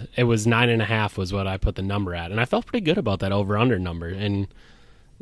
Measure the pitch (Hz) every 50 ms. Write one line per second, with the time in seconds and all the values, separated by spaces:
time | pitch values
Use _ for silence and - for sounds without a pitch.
0 | 117 - - 123 123 117 117 107 107 117 113 113 120 120 117 113 107 101 117 110
1 | 107 101 - 104 95 90 101 98 95 95 95 95 - 107 - - 95 98 101 104
2 | 101 90 87 85 85 87 101 110 123 - 208 240 - - - 233 180 151 175 208
3 | 135 107 98 87 95 95 98 101 101 95 104 107 120 127 113 92 92 90 85 85
4 | 82 85 95 98 104 101 101 98 101 - - - - - - - - - - -
5 | - - - -